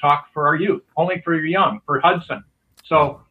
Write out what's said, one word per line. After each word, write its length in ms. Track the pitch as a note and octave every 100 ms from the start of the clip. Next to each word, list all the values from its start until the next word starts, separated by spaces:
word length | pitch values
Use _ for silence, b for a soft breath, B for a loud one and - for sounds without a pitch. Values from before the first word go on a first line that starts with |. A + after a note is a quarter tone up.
talk 260 | D3 D3 -
for 120 | D3+ D3
our 80 | D#3
youth, 260 | G3 - _ -
only 260 | F3 F3+
for 100 | E3+
your 120 | E3 D#3
young, 340 | F#3+ F3+ G#2 -
for 140 | C#3
Hudson. 420 | E3+ F3 - G#2+ - _ _ _
So 360 | - D#3+ C#3+ - _